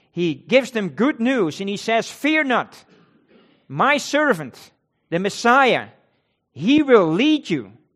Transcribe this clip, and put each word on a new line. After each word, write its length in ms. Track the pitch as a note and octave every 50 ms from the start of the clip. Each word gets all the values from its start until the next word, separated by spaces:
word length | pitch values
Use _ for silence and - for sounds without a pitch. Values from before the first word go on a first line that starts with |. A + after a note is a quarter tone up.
| _ _
he 240 | - E3+ F3 E3 C#3+
gives 360 | B2+ - D3 A3+ C4+ B3+ -
them 180 | - A3 G3 E3+
good 300 | C3 C3+ A#3 D4 D4 A#3
news 420 | A3+ B3+ C4+ B3 F#3 D3+ C3+ -
and 80 | G3 G3
he 80 | G3+
says, 340 | - - A3+ A3+ A3+ - -
"Fear 320 | - - - D4 D#4 D#4 D4+
not, 420 | C4 A#3+ F#3+ - - - - _ _ _ _ _ _ _ _ _ _ _ _ _ _ _ _ _
my 300 | - C3 D3+ G#3 C4+ D4
servant, 720 | C4 - - - D4 D4+ C#4+ G#3+ D#3+ D3 A#2 - - - - _ _ _ _ _ _ _ -
the 100 | D#3+ F3
Messiah, 680 | G3 G3 - - - A#3 B3+ C#4 C4+ A#3+ F3+ B2+ G#2+ A2 _ _ _ _ _ _ _ _ _ _ _ _
he 320 | _ B2 D#3 A3 C#4+ D#4 D4+
will 240 | C4+ B3 G#3 F3
lead 420 | D#3 D#3+ F#3+ C4+ D#4 D#4 C#4+ - -
you 220 | F3 C3+ G#2 F#2+ A2+ _ _ _ _